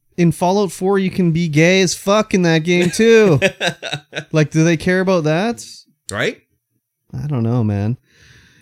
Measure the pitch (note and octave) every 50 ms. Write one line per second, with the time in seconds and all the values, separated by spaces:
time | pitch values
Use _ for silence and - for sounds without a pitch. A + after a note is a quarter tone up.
0 | _ _ _ - F3 E3 - - F3+ F3+ G3 G#3 G#3 E3+ - - F#3 F#3+ G3+ G3
1 | F#3+ F#3 - G3 F3+ E3+ D#3 E3+ F3 D#3+ C#3+ D3+ E3 F3+ F#3+ F#3+ F#3 - - -
2 | - G3 G3+ A3 A3 - - F#3 F3 E3 D#3+ D#3+ D#3 F3+ F3 F3+ F3 F3 - -
3 | A3 A3+ A3+ A3 G#3+ F#3 D3 B2 G3 F#3+ - - G#3 E3+ D3+ - - - D3 D3
4 | - _ - D3 D3 _ D#3+ D#3 D#3 - - D#3+ D#3+ E3+ E3+ D3 - F3+ F#3 F#3
5 | F#3 G3 F#3+ E3+ D3 D3+ D#3 E3+ G#3 A#3 A#3+ - - - - - _ _ _ _
6 | _ - G2 G#2+ C#3 A3 - - _ _ _ _ _ _ _ _ _ _ _ _
7 | _ _ - B2+ C3+ D3+ D3 A#2 A2+ A2+ B2 B2+ G#2+ G#2+ G2+ G2+ G#2 A2 B2+ -
8 | _ _ _ _ _ - - - _ _ _ _